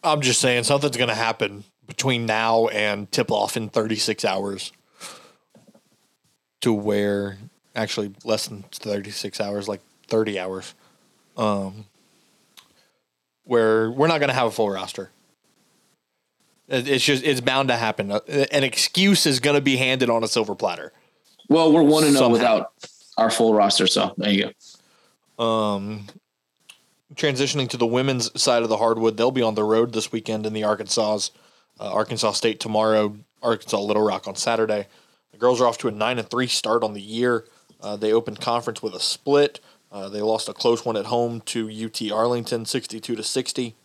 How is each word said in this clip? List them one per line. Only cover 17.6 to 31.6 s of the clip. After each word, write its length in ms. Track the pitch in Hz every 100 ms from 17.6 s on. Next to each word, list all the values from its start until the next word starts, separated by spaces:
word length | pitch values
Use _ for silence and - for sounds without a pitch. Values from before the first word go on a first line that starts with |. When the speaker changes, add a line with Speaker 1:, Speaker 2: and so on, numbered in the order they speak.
| 135
Speaker 1:
to 80 | 120
happen. 340 | 113 107 101
Uh, 80 | 101 - 143 135
an 120 | 147
excuse 600 | 135 - - - 196 196 165
is 120 | 127
gonna 200 | 143 143
be 160 | 139 131
handed 320 | 131 131 123
on 160 | 117
a 40 | 110
silver 260 | - 104
platter. 380 | 98 101 85 78 _ _ _ _ _ _
Speaker 2:
Well, 220 | 156 160
we're 100 | 156
one 220 | 147 156
and 120 | 156 139
oh 40 |
Speaker 1:
Somehow. 120 | 127
Speaker 2:
without 400 | 117 120 110 - _ - - - -
our 120 | 113
full 220 | 110 113
roster, 340 | 107 101 - 92
so 280 | 107 95 -
there 140 | 104
you 200 | 101 98 - - - _ _ _ _ _ -
go. 80 |
Speaker 1:
Um, 600 | 117 113 107 101 101 110 101 - _ _ _ _ _ - _ _ _
transitioning 540 | 147 151 131 139 147 123
to 60 | 120
the 100 | 117
women's 540 | 120 135 127 113 131
side 220 | - 120
of 60 | 117
the 80 | 107
hardwood, 400 | 113 113 113 107
they'll 140 | 117
be 120 | 131
on 120 | 113
the 100 | 107
road 280 | 107 110 120
this 200 | 110 107
weekend 340 | 117 113 110 107
in 60 |
the 120 | 107
Arkansas, 540 | 107 104 - - 220 107 - _ _ _